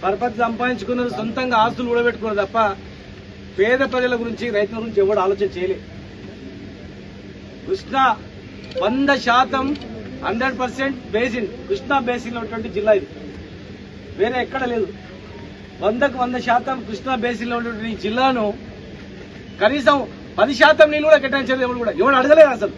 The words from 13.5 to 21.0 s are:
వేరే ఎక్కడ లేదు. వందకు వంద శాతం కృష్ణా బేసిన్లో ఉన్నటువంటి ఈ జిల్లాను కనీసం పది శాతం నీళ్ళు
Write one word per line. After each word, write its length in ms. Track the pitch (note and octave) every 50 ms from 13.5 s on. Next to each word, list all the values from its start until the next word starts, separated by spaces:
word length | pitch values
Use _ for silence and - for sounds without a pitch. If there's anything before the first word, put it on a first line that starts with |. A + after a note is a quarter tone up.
| - - - - - - - - - - - - - -
వేరే 180 | F#3+ A#3+ B3+ B3+ A#3+
ఎక్కడ 200 | - - C4+ A#3+ B3 A#3+
లేదు. 140 | A3+ G3+ E3+ - - - - - - - - - - - - - - - - - - F3
వందకు 340 | G3 A3+ B3 C#4+ C#4 A#3+ B3+
వంద 160 | B3 B3 B3 B3 - B3
శాతం 300 | A#3 B3 A#3+ C4+ C4 B3+ G#3 F#3+
కృష్ణా 260 | A3 G3 - C4 C4 A#3+ G#3
బేసిన్లో 320 | A#3+ A#3+ G#3+ A#3 A#3+ A#3+ A#3
ఉన్నటువంటి 320 | A#3 A#3 A#3 G#3 A3 A3+ G#3+
ఈ 20 | F3+ E3+
జిల్లాను 400 | G#3 A3 B3 B3+ C4+ C4 A#3+ G#3+ G#3 G3+ - - - - - - - - - - - - - - - - - - - - -
కనీసం 360 | G3 A3 C4+ D4 B3+ D4+ C#4+ C#4 A#3+ - - - - - - -
పది 160 | G#3 B3+ C#4 A3
శాతం 260 | D#4 D4 D#4 D4+ D#4 D4+ D4+
నీళ్ళు 140 | D4+